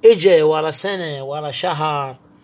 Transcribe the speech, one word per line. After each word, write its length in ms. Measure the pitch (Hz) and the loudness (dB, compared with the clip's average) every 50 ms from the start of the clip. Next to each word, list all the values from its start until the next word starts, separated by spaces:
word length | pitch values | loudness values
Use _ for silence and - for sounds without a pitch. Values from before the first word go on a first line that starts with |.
| - | 8
إجا 380 | 226 233 185 160 196 180 160 151 | 6 6 6 4 4 4 6 4
ورا 280 | 156 156 156 156 160 | 2 0 0 -2 -4
سنة، 520 | 151 - - 196 202 185 175 156 147 139 135 | -6 -6 -6 -6 -6 -6 -8 -8 -10 -10 -10
ورا 280 | 135 143 151 151 147 | -10 -10 -8 -8 -8
شهر، 680 | 131 - - 180 165 147 156 156 151 143 139 135 131 _ _ _ _ _ | -8 -6 -4 -4 -4 -2 -4 -4 -4 -4 -6 -8 -10 _ _ _ _ _